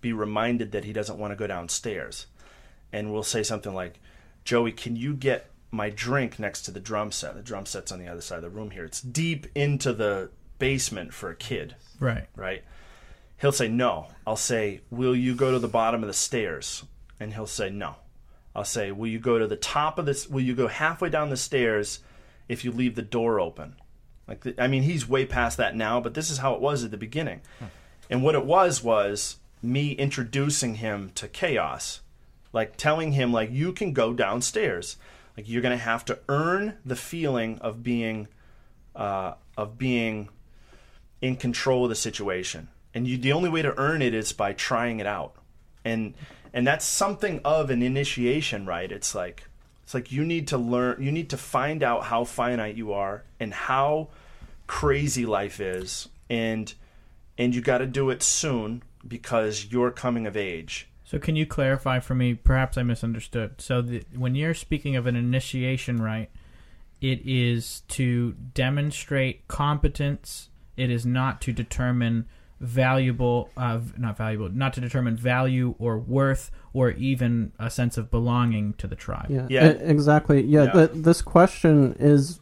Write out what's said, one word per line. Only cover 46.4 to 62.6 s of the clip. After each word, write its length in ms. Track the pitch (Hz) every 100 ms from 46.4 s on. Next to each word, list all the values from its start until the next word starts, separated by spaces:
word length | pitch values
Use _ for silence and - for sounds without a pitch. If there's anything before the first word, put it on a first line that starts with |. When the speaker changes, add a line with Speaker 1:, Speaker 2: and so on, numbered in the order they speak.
| -
Speaker 1:
and 120 | 123 123
that's 200 | 156 -
something 560 | - 196 202 208 160
of 260 | 143 156 143
an 100 | 123
initiation, 840 | 123 135 143 - 120 147 151 104 98
right? 240 | 87 92
It's 220 | 98 - 104
like, 280 | 90 - - - - -
it's 100 | -
like 180 | 131 123
you 100 | 131
need 240 | 156 170 147
to 80 | 139
learn, 440 | 120 123 123 -
you 80 | 135
need 180 | 151 156
to 60 | -
find 460 | - 131 139 156
out 200 | 131 117 -
how 180 | 117
finite 520 | 120 - 123 123 107 107
you 180 | 110
are 300 | 101 98 101 - -
and 140 | 110
how 560 | - - 131 139 151 156 - - - - - -
crazy 580 | - 147 139 147 123 117
life 340 | 101 101 -
is, 480 | 95 92 92 - - - -
and, 440 | 117 113 110 107 - - - - - - -
and 160 | 123
you 80 | 123
gotta 240 | 120 123 131
do 220 | 127 135
it 140 | 123
soon 580 | - - 160 127 107 120 - - -
because 640 | 120 - 120 110 104 101
you're 200 | 120 123
coming 340 | 120 127 120 110
of 100 | 101
age. 500 | 98 82 82 - - -
Speaker 2:
So 160 | - 147
can 160 | - 156
you 100 | 156
clarify 540 | - 135 135 135 127
for 160 | - 127
me? 180 | 123
Perhaps 440 | 117 - 131